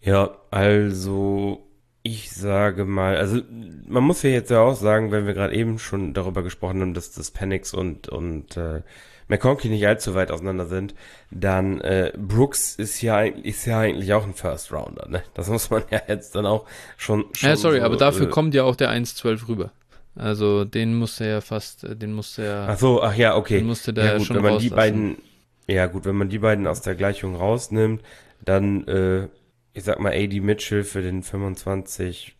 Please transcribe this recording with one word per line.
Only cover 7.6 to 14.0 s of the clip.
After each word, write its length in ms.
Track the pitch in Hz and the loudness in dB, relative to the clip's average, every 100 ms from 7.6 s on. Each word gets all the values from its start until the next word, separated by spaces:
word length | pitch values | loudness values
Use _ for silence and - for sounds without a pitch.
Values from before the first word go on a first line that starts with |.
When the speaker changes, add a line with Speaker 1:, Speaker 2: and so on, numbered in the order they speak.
| - 95 | -4 -6
Speaker 1:
und, 340 | 90 73 - | -6 -6 -10
und, 480 | 60 85 80 - - | -8 -6 -8 -10 -8
äh, 240 | 82 78 - - - - - | -6 -6 -10 -20 -20 -20 -4
McConkey 420 | 101 127 139 117 | 0 2 2 0
nicht 160 | 107 101 | 2 2
allzu 300 | 110 - 92 | 2 0 -2
weit 160 | 92 | -2
auseinander 340 | 82 92 92 87 | -2 -4 -4 -4
sind, 300 | 92 101 - - - _ | -4 -6 -12 -20 -20 _
dann, 500 | 95 95 95 98 95 | -4 0 2 0 -2
äh, 300 | - 95 90 - | 0 0 0 -4
Brooks 580 | 98 107 139 - - - | -2 2 4 2 -4 -6
ist 260 | 104 - | -8 -4
ja 160 | 113 107 | 0 2
eig-, 260 | 107 - | 2 -2
ist 220 | - 107 120 | -8 -6 -2
ja 160 | 113 | 2
eigentlich 300 | 110 73 | 2 0